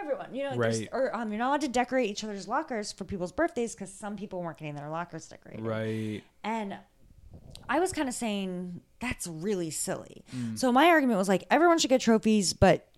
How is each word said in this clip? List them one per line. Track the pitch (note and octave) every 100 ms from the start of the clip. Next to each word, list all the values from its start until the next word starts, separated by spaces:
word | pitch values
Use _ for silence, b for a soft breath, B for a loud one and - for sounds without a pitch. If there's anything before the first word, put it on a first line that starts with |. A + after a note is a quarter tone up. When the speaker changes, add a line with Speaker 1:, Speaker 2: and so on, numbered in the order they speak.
Speaker 1:
everyone. | D#4+ B3+ -
You | B3
know, | C#4
like, | C4
there's | A2+ A2+
Speaker 2:
Right. | G#2+
Speaker 1:
or, | A#3 C4+
um, | G#3+ A3+
you're | G#3
not | B3
allowed | C#4+
to | C#4+
decorate | A#3+ A#3+ C4 A3+
each | G#3
other's | G#3+ G3+ F3+
lockers | B3+ D#4+ A3+ G#3
for | -
people's | F#3 G3 F3
birthdays | - E4 B3 A#3 -
'cause | F#3+
some | - G#3 G3+
people | G3+ F#3
weren't | E3+ D3+
getting | D#3 D3
their | D3
lockers | D#3+ F3 E3 -
decorated. | - - A2+ A2
Speaker 2:
Right. | A2 A2 A2 A2 G#2+ - _ G#3
Speaker 1:
And | A3+ G#3 - - _ - - - - - - -
I | B3+
was | F#4
kinda | E4+ C#4+
saying, | - A#3 G3+ F#3+ F3+ F3+ F3 - -
"That's | A#3+ - F3
really | D#3+ F3+ G3 E3
silly." | D3+ - D3 F#2 - -
Speaker 2:
Mm. | B2+ A#2 A2
Speaker 1:
So | B3+
my | B3 E4
argument | D#4+ C4+ G#3
was, | G3
like, | F#3 -
everyone | B3 E4+ E4
should | D4+
get | C4
trophies, | - A3 A3 G#3+ F3+
but | - F#3+ D#3+ -